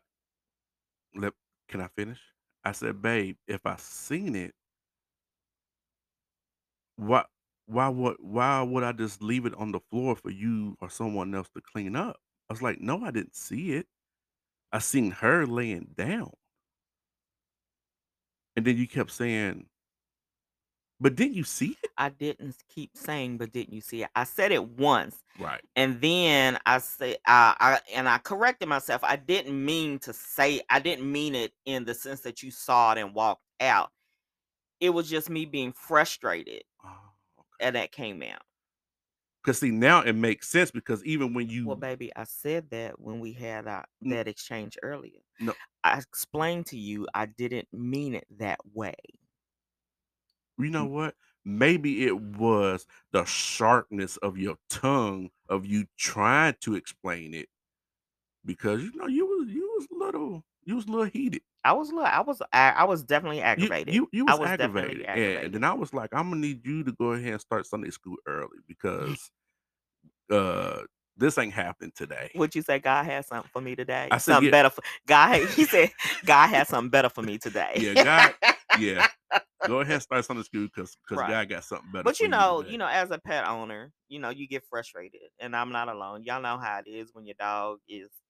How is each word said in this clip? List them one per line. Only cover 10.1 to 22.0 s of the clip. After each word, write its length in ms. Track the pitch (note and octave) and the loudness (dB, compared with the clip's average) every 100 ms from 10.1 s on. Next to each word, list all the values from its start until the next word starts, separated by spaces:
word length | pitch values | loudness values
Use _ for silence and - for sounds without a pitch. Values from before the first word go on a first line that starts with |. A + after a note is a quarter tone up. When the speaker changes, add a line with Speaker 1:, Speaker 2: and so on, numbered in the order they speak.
| A2+ | -4
Speaker 1:
for 140 | - | -6
you 460 | F#2+ A2+ A2 G#2 - | -6 -4 -2 -4 -8
or 80 | E2+ | -14
someone 440 | - A2 G2+ F#2 G2 | -8 -6 -4 -4 -6
else 140 | F#2 F2+ | -8 -14
to 60 | |
clean 340 | - G#2+ F#2+ B2 | -12 -8 -6 -6
up?" 220 | G#3 - _ _ - | -6 -10 _ _ -14
I 40 | |
was 80 | A2+ | -6
like, 180 | B2 - | -4 -4
"No, 220 | A2 F3 | -4 -6
I 80 | A3+ | -4
didn't 240 | A2+ - - | -6 -8 -12
see 360 | - A#2+ F3+ | -10 -8 -4
it. 140 | C#3+ - _ _ _ _ _ _ _ _ | -6 -6 _ _ _ _ _ _ _ _
I 80 | C3 | -6
seen 320 | - C#3 G#2+ | -2 0 0
her 340 | F2+ A2+ E3+ C#3 | 0 2 2 2
laying 460 | A#2+ A#2 F2 - - | -2 -4 -6 -10 -8
down." 340 | G2+ A3+ - - _ _ _ _ _ _ _ _ _ _ _ _ _ _ _ _ _ _ _ _ _ A2+ | -6 -6 -8 -16 _ _ _ _ _ _ _ _ _ _ _ _ _ _ _ _ _ _ _ _ _ -2
And 100 | A#2 | 0
then 120 | A#2+ | 2
you 100 | B2 | 0
kept 240 | C3+ G#2 | -4 -6
saying, 580 | - A#2+ A2 G2+ F2 - _ _ _ _ _ _ _ _ _ _ _ _ - | -4 -4 -2 -2 -6 -14 _ _ _ _ _ _ _ _ _ _ _ _ 2
"But 160 | C3+ C3 | 2 4
didn't 200 | C4+ G3 | 0 0
you 80 | |
see 340 | D3 - A#3+ - | -6 -4 -4 -4
it?" 80 | - | -10
Speaker 2:
I 120 | - | -6